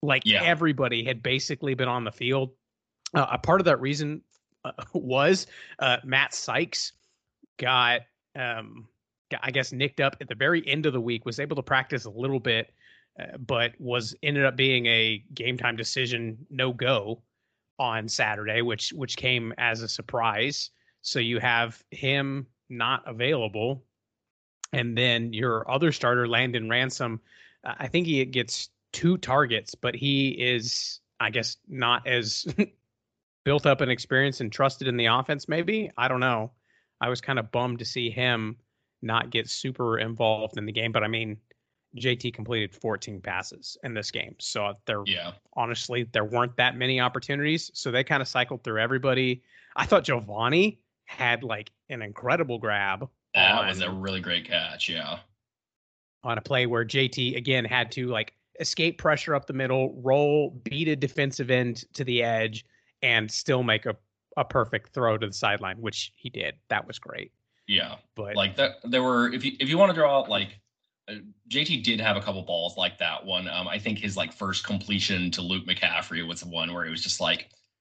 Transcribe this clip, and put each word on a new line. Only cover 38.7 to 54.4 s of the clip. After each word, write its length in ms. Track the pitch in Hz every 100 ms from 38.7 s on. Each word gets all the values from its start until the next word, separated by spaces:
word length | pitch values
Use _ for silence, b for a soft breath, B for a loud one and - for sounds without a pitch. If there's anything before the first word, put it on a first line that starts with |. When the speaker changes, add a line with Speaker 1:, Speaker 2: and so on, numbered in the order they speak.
| _ _ _
Speaker 1:
not 280 | 113 113 123
get 200 | 117 117
super 500 | - 135 127 120 113
involved 580 | 113 113 113 107 110 104
in 80 | 104
the 60 |
game, 200 | 107 113
but, 120 | 110
I 40 | 107
mean, 300 | 113 110 104 _ _ _ _ _ 120
J 200 | 123 123
T 160 | 123
completed 440 | 117 107 117 101 -
fourteen 460 | 117 104 - 101
passes 560 | 92 92 95 - - -
in 100 | 127
this 180 | 113 101
game. 240 | - - -
So 380 | - - 101 101 -
there, 180 | 107 101
Speaker 2:
Yeah. 280 | 92 87 90 _
Speaker 1:
honestly, 500 | - 117 113 - 123
there 220 | 117 113 107
weren't 300 | 120 120 123
that 180 | 127 123
many 240 | 127 131
opportunities. 720 | 123 123 - 143 147 165 -
So 180 | - -
they 120 | 123
kinda 220 | 131 151 127
cycled 380 | 131 123 127
through 160 | - 107
everybody. 600 | 117 131 135 127 127 123 b b b -
I 100 | 127
thought 180 | 202
Giovanni 800 | - 123 104 104 113 156 208 - _ _ _
had, 380 | - 123 120
like, 280 | 127 107 110 _ _
an 120 | 127
incredible 580 | 110 101 123 160 151 120
grab 500 | 107 104 98 95 131 _ _
Speaker 2:
That 320 | 95 95 101 101
was 160 | 92
Speaker 1:
on 80 | 90
Speaker 2:
a 40 |
really 280 | 95 95 95
great 240 | 90 87